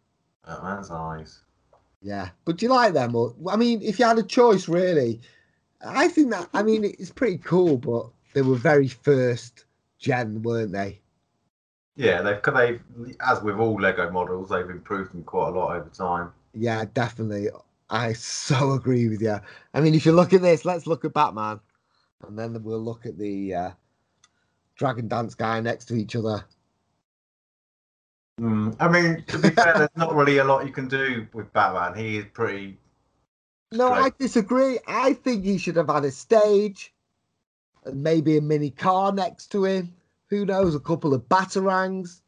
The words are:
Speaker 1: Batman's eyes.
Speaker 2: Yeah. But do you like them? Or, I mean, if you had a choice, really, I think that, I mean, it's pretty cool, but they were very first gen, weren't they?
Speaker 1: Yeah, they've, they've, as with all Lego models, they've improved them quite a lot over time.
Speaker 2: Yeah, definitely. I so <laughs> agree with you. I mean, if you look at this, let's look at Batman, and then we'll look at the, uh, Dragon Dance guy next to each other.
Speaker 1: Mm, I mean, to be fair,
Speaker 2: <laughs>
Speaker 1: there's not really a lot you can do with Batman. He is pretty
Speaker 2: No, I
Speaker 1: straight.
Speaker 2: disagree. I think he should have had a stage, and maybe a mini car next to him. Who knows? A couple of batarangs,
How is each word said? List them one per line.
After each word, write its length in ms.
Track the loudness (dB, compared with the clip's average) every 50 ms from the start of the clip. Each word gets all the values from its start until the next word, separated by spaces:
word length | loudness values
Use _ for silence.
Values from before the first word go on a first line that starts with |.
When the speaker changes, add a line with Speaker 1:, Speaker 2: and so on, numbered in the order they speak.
| _ _ _ _ _ _ _ _ _
Speaker 1:
Batman's 460 | -16 -14 -12 -10 -10 -10 -10 -10 -12
eyes. 500 | -12 -10 -10 -10 -12 -12 -14 -18 -20 _ _ _ _ _ _ _ _ _ _ _ _ _ -14
Speaker 2:
Yeah. 280 | -12 -10 -10 -10 -12 -14 _ _
But 120 | -8 -6 -4
do 80 | -2
you 40 | 2 2
like 200 | 4 4 4 2
them? 200 | 0 -2 0 0
Or, 180 | 0 -2 -2 -4 -8 -8 -4
I 80 | 0
mean, 240 | 0 2 2 0 -2 -2
if 160 | -4 0 2
you 60 | 2
had 120 | 4 4 2
a 40 | 0
choice, 460 | 0 2 4 6 6 6 4 2 0
really, 520 | 0 0 2 2 2 2 2 0 -2 -4 -10 -18 _ _ _ _ _ _ _ _ _ _ -14
I 240 | -6 0 0 2 2
think 220 | 4 4 2 2
that, 180 | 2 -2 -4 -4 -2
I 100 | 0 2
mean, 220 | 2 2 2 0
it's 260 | -2 -4 -8 -14 -16
pretty 280 | -6 -2 -2 -2 -2 -2
cool, 400 | -2 0 2 4 4 4 2 2
but 320 | 0 -2 -4 -4 -4 -8 -14 _ _ _ -2
they 80 | 0 2
were 120 | 2 2
very 320 | 2 4 4 6 4 4
first 800 | 2 -2 -2 2 2 4 4 2 2 0 -2 -6 -12 -20 _ _ _ _ _ _ _ _ _
gen, 440 | -4 -2 -2 -2 -2 -4 -6 -6 -4
weren't 300 | -2 -2 -2 -2 -4 -4
they? 280 | -6 -6 -6 -8 -14 _ _ _ _ _ _ _ _ _ _ _ _ _ _ _ _ _ _ _
Speaker 1:
Yeah, 260 | 0 2 2 2 2 0
they've, 320 | -2 -2 0 0 0 2
they've, 280 | 4 2 2 2 -2 -10 -16 -18 -16 -16 -16 -14 -6
as 220 | -2 -2 -2 -2 -2
with 140 | -4 -2 0
all 220 | 0 0 0 2
Lego 300 | 0 0 0 0 -2 -4
models, 400 | -4 -4 -4 -4 -6 -8 -6 -6
they've 180 | -6 -6 -6 -6
improved 420 | -10 -14 -10 -8 -8 -8 -8 -8 -12
them 100 | -16 -14
quite 240 | -8 -4 -4 -4 -2
a 40 | -2
lot 220 | -4 -4 -4 -4
over 120 | -8 -10 -12
time. 440 | -10 -8 -6 -4 -4 -4 -6 -8 -12 _ _ _ -10
Speaker 2:
Yeah, 320 | -6 -4 -2 -2 -4 -4 -4 -4
definitely. 540 | -4 -4 -4 -4 -6 -6 -6 -4 -4 -4 -6 -6 -8 -14 _ _ _ _ -6
I 220 | -4 -4 -2 -4 -4
so 600 | -6 -8 -10 -10 -8 -4 -2 0 0 2 0 0
<laughs> 20 |
agree 340 | 0 0 0 2 2 2 0
with 140 | 0 -2 -2
you. 160 | -2 -2 -4 -8 -14 -20 -20 -18 _ -2
I 60 | 2
mean, 140 | 4 4 4
if 120 | 4 6
you 60 | 6 6
look 200 | 6 6 6 6
at 100 | 6 6
this, 220 | 6 4 4 2
let's 220 | -2 -4 -4 -4
look 180 | -4 -4 -2 -4
at 100 | -2 0
Batman, 440 | 2 2 2 0 -4 -6 -6 -6 -8 -12 _ _ _ _ _ _ _ _ _ _ _ -20 -14
and 100 | -10 -10
then 240 | -8 -8 -8 -10 -8
we'll 160 | -8 -8 -8 -6
look 200 | -8 -10 -10 -12
at 120 | -14 -12 -8
the, 360 | -8 -8 -6 -6 -6 -6 -6
uh, 160 | -6 -6 -8 -10 _ _ _ _ _ _ _ _ _ _ _ _ _ _ _ _ _ _ _ _
Dragon 320 | -4 -4 -4 -4 -4 -6 -4
Dance 260 | -4 -4 -4 -6 -6
guy 240 | -4 -4 -2 -2 -2
next 260 | -2 -4 -4 -6 -8
to 100 | -6 -6
each 180 | -6 -4 -4 -4
other. 300 | -4 -4 -4 -4 -6 -8 -12 _ _ _ _ _ _ _ _ _ _ _ _ _ _ _ _ _ _ _ _ _ _ _ _ _ _ _ _ _ _ _ _ _ _ _ _ _ -6
Speaker 1:
Mm, 360 | -2 -2 0 0 -2 -2 -2 0
I 80 | 2 2
mean, 360 | 4 4 2 2 0 -2 -6 -8
to 100 | -2 2
be 120 | 2 4
fair, 220 | 4 4 4 4 4
Speaker 2:
<laughs> 40 | 4
Speaker 1:
there's 100 | 2 0 0
not 180 | -2 -4 0 2
really 240 | 2 4 4 4 4
a 60 | 4
lot 220 | 4 2 2 0
you 60 | -4 -8
can 160 | -8 -6 -4
do 380 | -2 -2 -2 -2 -4 -6 -8 -10 -12
with 200 | -14 -12 -4 0
Batman. 440 | 0 2 2 0 -2 -4 -4 -6
He 220 | -6 -6 -6 -6 -6
is 80 | -8 -10 _
pretty 440 | -4 -4 -4 -4 -6 -10 -14 -16 -20 _ _ _ _ _ _ _ _ _ _ _ _ _ _ _ _ _ _ -2
Speaker 2:
No, 160 | 0 2 2 4
I 80 | 2
Speaker 1:
straight. 180 | 2 0 0 -2
Speaker 2:
disagree. 600 | -4 0 0 0 0 2 2 2 2 2 0 -2 -6
I 280 | -4 -4 0 0 0 0
think 300 | 0 -2 -2 -2 -2 -2
he 140 | -2 -2 -2
should 180 | -2 -2 0
have 120 | 0 0 2
had 160 | 0 0 0
a 60 | -2
stage, 800 | -4 -8 -2 2 4 4 6 6 4 4 2 0 -4 -10 -18 -20 _ _ _ _ _ _ _ _ _ _ _ _ _ _ _ _ _ _ -14
and 180 | -12 -8 -4 0
maybe 340 | 2 2 2 4 4 4
a 60 | 4 2
mini 280 | 2 0 0 0 -2
car 420 | -4 -2 0 2 2 2 2 0 0
next 360 | 0 -2 -4 -6 -10 -12 -6 -2
to 120 | 0 0
him. 300 | 0 0 -2 -4 -6 -10 _ _ _ _ _ _ _
Who 160 | -4 -2 -2
knows? 300 | 0 0 2 2 2 0
A 60 | -2
couple 340 | -2 -4 -4 -2 0 0 0
of 80 | 0 2 2
batarangs, 920 | 2 2 2 0 -2 -2 0 0 0 0 0 -2 -4 -6 -8 -10 -14 -20 _